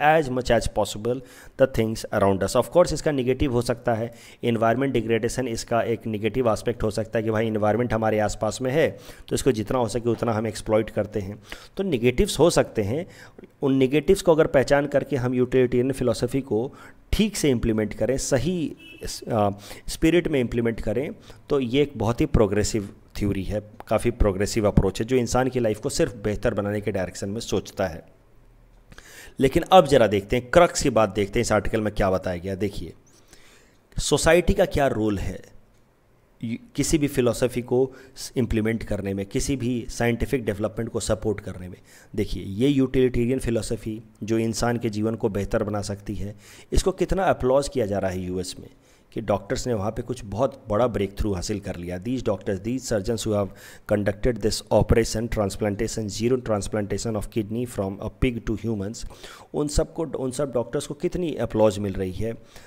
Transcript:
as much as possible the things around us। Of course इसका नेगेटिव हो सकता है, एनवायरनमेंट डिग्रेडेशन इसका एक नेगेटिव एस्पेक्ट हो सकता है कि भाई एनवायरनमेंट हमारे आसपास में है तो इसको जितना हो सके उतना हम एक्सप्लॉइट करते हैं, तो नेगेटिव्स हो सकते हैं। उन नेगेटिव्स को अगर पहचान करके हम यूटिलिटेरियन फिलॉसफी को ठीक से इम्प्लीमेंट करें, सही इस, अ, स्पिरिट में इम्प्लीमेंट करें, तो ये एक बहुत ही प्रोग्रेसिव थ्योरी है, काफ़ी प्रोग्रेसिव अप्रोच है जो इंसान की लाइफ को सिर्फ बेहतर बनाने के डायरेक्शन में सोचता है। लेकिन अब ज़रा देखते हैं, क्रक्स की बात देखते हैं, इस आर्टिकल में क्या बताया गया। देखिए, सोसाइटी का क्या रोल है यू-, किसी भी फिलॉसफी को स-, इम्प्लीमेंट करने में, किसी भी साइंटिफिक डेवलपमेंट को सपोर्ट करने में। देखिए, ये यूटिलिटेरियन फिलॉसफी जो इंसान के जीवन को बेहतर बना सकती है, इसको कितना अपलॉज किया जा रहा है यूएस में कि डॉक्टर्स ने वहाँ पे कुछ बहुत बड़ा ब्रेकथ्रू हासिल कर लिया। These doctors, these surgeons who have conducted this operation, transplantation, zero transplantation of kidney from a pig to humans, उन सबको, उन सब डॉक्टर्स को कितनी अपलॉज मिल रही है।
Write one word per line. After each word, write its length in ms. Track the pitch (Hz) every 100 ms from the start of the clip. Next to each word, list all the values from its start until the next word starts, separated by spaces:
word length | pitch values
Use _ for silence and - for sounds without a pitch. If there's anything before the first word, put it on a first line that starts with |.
as 260 | 147 160 135
much 220 | 127 123
as 180 | 117 - -
possible 380 | 101 107 113 123 - - - -
the 40 | 131
things 400 | 113 110 110 -
around 280 | 110 98 98
us। 140 | 95 123
Of 100 | -
course 260 | 170 180
इसका 200 | 156 160
नेगेटिव 400 | 139 123 123 147
हो 100 | 120
सकता 320 | 117 120 -
है, 200 | 110 117 - - -
एनवायरनमेंट 480 | 117 113 113 117 139
डिग्रेडेशन 560 | 123 110 113 113 - 127
इसका 340 | 113 - 117
एक 240 | 107 113 117
नेगेटिव 460 | 107 107 113 120
एस्पेक्ट 300 | 104 - 117
हो 80 | 110
सकता 280 | 107 107 117
है 40 |
कि 80 | 110
भाई 100 | 107
एनवायरनमेंट 520 | 113 107 104 110 123
हमारे 260 | 110 110 107
आसपास 400 | 104 - 110 -
में 80 | 127
है 280 | 143 139 - - - -
तो 60 |
इसको 180 | 120 139
जितना 260 | 110 104 127
हो 100 | 113
सके 200 | 123 117
उतना 240 | 110 120
हम 140 | 107 113
एक्सप्लॉइट 440 | 104 110 110 110
करते 300 | - 101 110
हैं, 220 | 95 104 - - - -
तो 60 |
नेगेटिव्स 560 | 196 127 120 123 104 -
हो 120 | 165
सकते 320 | 151 123 -
हैं। 240 | 98 139 180 - - - - _
उन 140 | 139 135
नेगेटिव्स 460 | 131 147 147 190
को 100 | -
अगर 140 | 156 156
पहचान 400 | 139 120 143 143
करके 300 | 139 - 143
हम 180 | 123
यूटिलिटेरियन 580 | 127 123 131 123 123 127
फिलॉसफी 480 | 127 127 110 123 139
को 340 | - 104 135 - - - -
ठीक 240 | - 214 -
से 140 | 151
इम्प्लीमेंट 440 | 120 117 110 107
करें, 220 | 107 110 135
सही 580 | - 131 143 180 151 - - -
इस, 200 | - -
अ, 280 | - 113 104 101 - - -
स्पिरिट 400 | - 160 170 165
में 120 | 143
इम्प्लीमेंट 400 | 117 117 117 113
करें, 300 | - 104 135 - - - -
तो 120 | 143
ये 220 | 120 131
एक 100 | 143 110
बहुत 240 | 107 117
ही 60 | 156
प्रोग्रेसिव 640 | - 104 101 101 113 101 - - -
थ्योरी 240 | 101 95
है, 200 | 90 104 - - -
काफ़ी 220 | 107 120
प्रोग्रेसिव 580 | 117 107 92 101 117 104
अप्रोच 320 | 92 95 -
है 60 | 117
जो 100 | 127
इंसान 320 | 117 123 131
की 120 | 123
लाइफ 200 | 113 104
को 80 | 143
सिर्फ 280 | - - 110
बेहतर 300 | 107 101 120
बनाने 260 | 104 101 104
के 120 | 101
डायरेक्शन 360 | 101 90 - 101
में 120 | 107
सोचता 460 | - 104 - - 95
है। 180 | 82 - _ _ _ - - - - _ - - - - -
लेकिन 240 | 131 165 -
अब 140 | 185 151
ज़रा 200 | 135 107
देखते 300 | 101 101 123
हैं, 140 | 123
क्रक्स 320 | 170 175 -
की 80 | 143
बात 240 | 113 107
देखते 240 | 104 101 123
हैं, 40 |
इस 100 | 107
आर्टिकल 280 | 107 95 110
में 140 | 107
क्या 160 | 104 98
बताया 260 | 92 95 90
गया। 180 | 92
देखिए, 380 | 92 101 - 85 - _ _ _ - - - _ _ _ -
सोसाइटी 560 | - 143 165 175 175
का 100 | 196
क्या 220 | 180 - 139
रोल 320 | 110 107 98
है 420 | 92 87 - - - _ _ _ _ _ _ _
यू-, 160 | 113 117 -
किसी 240 | - 135 165
भी 100 | 143
फिलॉसफी 540 | - 120 110 123 123
को 300 | 120 127 131 - - -
स-, 160 | - -
इम्प्लीमेंट 460 | 117 117 110 113
करने 320 | - 101 98
में, 120 | 98 98
किसी 300 | 135 123 131
भी 300 | 117 123 107
साइंटिफिक 560 | - 117 117 113 139
डेवलपमेंट 460 | 110 104 107 104 113
को 100 | 110
सपोर्ट 400 | - 107 110 101
करने 280 | - 92 90
में। 80 | - - - - 104
देखिए, 280 | 101 95
ये 240 | 90 98 135
यूटिलिटेरियन 720 | 135 131 131 127 120 120 131
फिलॉसफी 640 | 120 113 101 113 113 110 - -
जो 160 | 104 110
इंसान 380 | 113 110 117 120
के 140 | 120
जीवन 240 | 104 107
को 140 | 113 117
बेहतर 340 | 101 98 113
बना 200 | 104 104
सकती 320 | 101 101 -
है, 220 | 95 98 - - - -
इसको 200 | - 190
कितना 320 | 180 175 180
अपलॉज 440 | 180 123 127 135 139
किया 180 | 123 104
जा 120 | 98
रहा 120 | 92
है 100 | 92
यूएस 360 | 90 92 90 -
में 80 | 85 - _ _ _
कि 80 | -
डॉक्टर्स 460 | 107 101 - 127 127
ने 80 |
वहाँ 160 | 113 101
पे 120 | 113
कुछ 220 | - 123
बहुत 400 | 104 101 135 - -
बड़ा 180 | 104 123
ब्रेकथ्रू 460 | 101 98 - 107
हासिल 280 | 92 85 101
कर 160 | 92 87
लिया। 240 | 87 90
These 240 | 101 127
doctors, 360 | 113 98 - 95
these 320 | 107 127 -
surgeons 340 | 110 98 113 113
who 60 |
have 160 | 101 101 - - - -
conducted 540 | 104 101 101 131 110 110
this 380 | - - 110
operation, 540 | 101 117 113 110 117 -
transplantation, 840 | 101 - 107 98 113 - 104 101
zero 200 | 117 127 123
transplantation 720 | 104 95 107 101 101 117 107
of 60 | - 120
kidney 400 | 104 113 123 117
from 300 | 98 98 107
a 20 | -
pig 260 | 131 117 104
to 160 | 107 117
humans, 440 | 107 98 117 - - - - -
उन 140 | 147 151
सबको, 340 | 147 156 -
उन 280 | 160 - 131
सब 220 | 123 143
डॉक्टर्स 340 | 120 117 147 -
को 80 |
कितनी 400 | 143 180 170 175
अपलॉज 440 | - 113 107 107 98
मिल 140 | 101
रही 200 | 92 95
है। 220 | 90 110 117 - -